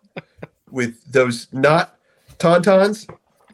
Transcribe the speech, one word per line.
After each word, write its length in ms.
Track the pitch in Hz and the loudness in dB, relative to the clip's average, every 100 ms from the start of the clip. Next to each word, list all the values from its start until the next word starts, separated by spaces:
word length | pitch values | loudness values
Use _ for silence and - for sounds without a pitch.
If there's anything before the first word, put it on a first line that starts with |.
| _ | _
<laughs> 560 | 185 - - - _ _ | -20 -20 -20 -20 _ _
with 240 | 131 120 - - | -6 -6 -8 -4
those 380 | 131 123 117 - | 0 0 -2 -10
not 440 | 135 135 165 - _ _ _ _ - | -2 0 0 -2 _ _ _ _ -4
tauntauns 680 | 165 175 190 190 202 214 - - _ _ _ | 0 2 4 2 2 -2 -12 -20 _ _ _